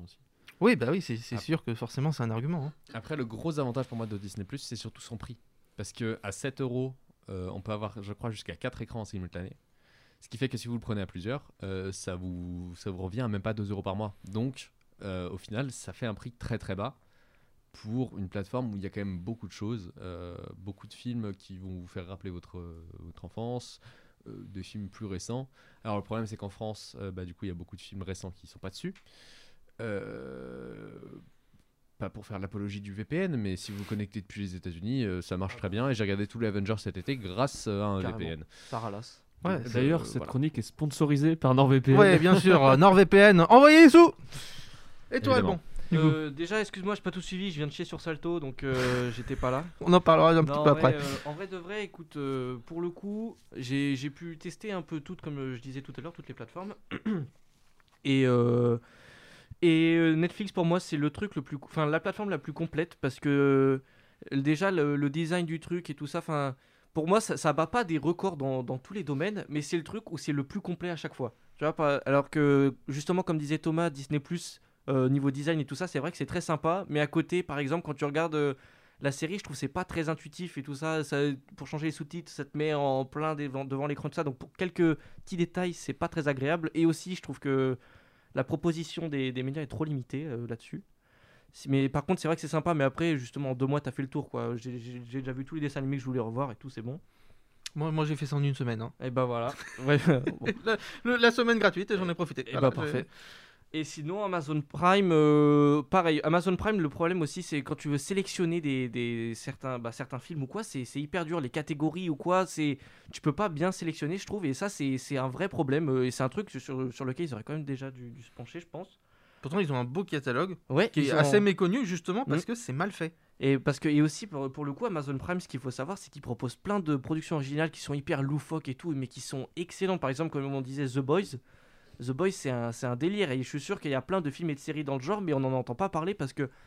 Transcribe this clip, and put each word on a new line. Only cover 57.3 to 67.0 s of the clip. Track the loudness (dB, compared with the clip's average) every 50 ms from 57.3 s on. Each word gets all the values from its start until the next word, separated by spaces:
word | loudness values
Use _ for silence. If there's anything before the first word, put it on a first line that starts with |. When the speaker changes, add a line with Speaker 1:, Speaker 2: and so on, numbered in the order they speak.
| _ _ _ _ _ _ _ _ _ _ _ _ _ _ -2
Speaker 4:
Et, | 2 2 4 4
euh, | 4 4 4 4 4 4 4 4 2 2 0 -4 -10 -20 -20 -20 -20 -20 -20 -20 -20 -20 -20 -20 _ -4 2
et, | 4 4 6 6 4 4 4
euh, | 4 4 4 4
Netflix, | 2 2 0 -2 -6 -8 -4
pour | -2 0 2
moi, | 2 2 0
c'est | 0 -2 -2
le | 0 0 0
truc | -2 -4 -6 -6 -4
le | -8
plus | -8 -8 -10 -12
co-, | -12 -8
enfin, | -4 -2 0
la | 0 0 0
plateforme | -2 -4 -4 -4 -4 -4
la | -4 -4
plus | -6 -8
complète, | -6 -6 -6 -2 -2 -2 -2 -4 -4 -4
parce | -4 -4 -4 -2
que, | 0 2 4 6 6 6 6 6 6 4 2 0 -2 _ _ _ _ _ _ _ -12 -4
euh, | -2 0
déjà, | 2 2 2 2 2 0
le, | 2 2 2 2 2
le | 2 0 0
design | 0 0 -2 0 0 -2 -2
du | -2 -4 -8
truc | -6 -6 -6 -6 -4 -8
et | -10
tout | -10 -10
ça, | -6 -6 -6
enfin, | -4 -4 -2 -2 -2 -4 -6 -8 _ _ _ _ _ _
pour | _ -2